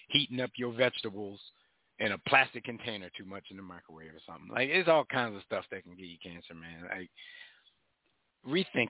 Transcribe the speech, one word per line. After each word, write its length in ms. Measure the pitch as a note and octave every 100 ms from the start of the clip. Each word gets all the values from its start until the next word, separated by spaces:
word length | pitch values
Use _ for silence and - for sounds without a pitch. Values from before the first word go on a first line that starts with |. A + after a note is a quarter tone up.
| -
heating 320 | D3 C#3 B2
up 80 | B2+ -
your 180 | B2
vegetables 680 | A2+ B2+ - A2 G2 G2+ G2+ - _ _ _ _ -
in 120 | G#2+
a 60 | G2 -
plastic 360 | C3+ C3 A#2+
container 460 | B2 A#2 A#2+ G#2 F2+ -
too 80 | F#2+
much 180 | G2 -
in 60 | F#2+
the 60 |
microwave 460 | F#2+ F2 - D#2+ D#2+
or 100 | D#2+ -
something. 240 | D#2+ E2+
Like, 160 | A2+ C3+
it's 200 | F3 E3+
all 160 | D#3+ C3
kinds 300 | C3+ A#2+ G2
of 80 |
stuff 220 | - G2+ -
that 120 | G2
can 120 | F2+ F2
get 120 | F2+
you 100 | E2+
cancer, 320 | F#2 F2 -
man. 360 | E2 E2 E2 F2+
Like, 200 | G2 F2+ - - - - - _ _ _ _ _ _ _ _ B2
rethink 420 | E3 F#3+ -